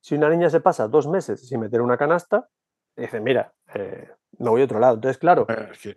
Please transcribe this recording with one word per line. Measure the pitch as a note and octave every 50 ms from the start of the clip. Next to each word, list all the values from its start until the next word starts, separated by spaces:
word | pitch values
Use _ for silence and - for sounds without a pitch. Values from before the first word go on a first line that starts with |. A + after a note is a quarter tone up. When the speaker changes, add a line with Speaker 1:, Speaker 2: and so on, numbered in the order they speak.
Speaker 1:
Si | _ - C#3+
una | D3 D3+ D3+
niña | E3 E3+ F3 D#3+
se | D3+ D#3+
pasa | - F#3 E3 - A2+
dos | G#2+ B2 D#3 C#3
meses | C#3+ F3 G3 - - G#2 - -
sin | B2 C3 A#2
meter | A2+ G#2+ A#2+ A#2
una | A#2+ B2 B2
canasta, | A#2+ C#3+ D3+ E3+ F3 E3+ _ D#4+ E4 F4 _ _ _ _ _ _ _ _ _ _
dice, | - A2+ - - A2
"Mira, | G#2+ B2+ C3 A2+ G2+ - _ _ _ _ -
eh, | G#2+ G2 F#2+ F#2+ - - - - _ _ _ - _
me | A#2+ A2+
voy | A2+ B2
a | C#3
otro | A#2+ A2 G#2+
lado". | A#2+ C3 A#2+
Entonces, | A2 A2+ C3 B2+
claro. | - - E3+ F3+ D3 A2 -
Speaker 2:
Eh, | A2+ A2 G#2+ G2+
es | - -
que | - G#2 -